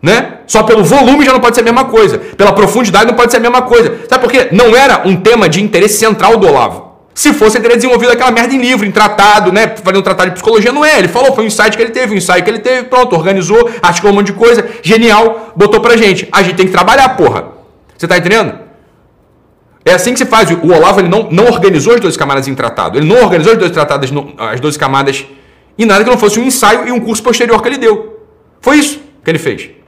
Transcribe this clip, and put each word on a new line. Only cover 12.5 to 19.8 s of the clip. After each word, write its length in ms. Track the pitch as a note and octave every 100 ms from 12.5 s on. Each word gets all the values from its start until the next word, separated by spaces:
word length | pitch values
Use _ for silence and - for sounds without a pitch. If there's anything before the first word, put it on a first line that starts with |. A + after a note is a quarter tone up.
ele 80 | A3+
teve, 240 | A#3+ B3+ B3
pronto, 280 | B3+ B3 F3
organizou, 540 | D#3+ G3 E3 A3 A#3 A3+
articulou 320 | F3+ - G3+
um 60 | G3+
monte 80 | G3+
de 60 |
coisa, 340 | F#3 A#3 A#3 - -
genial, 680 | D#3 A3 A3+ G#3 A3+ - - -
botou 240 | G3+ G#3+
pra 160 | A#3 A#3
gente. 320 | G#3 F#3 -
A 120 | -
gente 140 | F3+ F3
tem 100 | F#3
que 60 |
trabalhar, 360 | F#3 F#3 B3+ C4 -
porra. 360 | D#3 G2+ - - _ _ _ _
Você 100 | E3
tá 120 | F3+
entendendo? 400 | F3 A3 F#3 - - _ _ _ _ _ _ _ _ _ _ _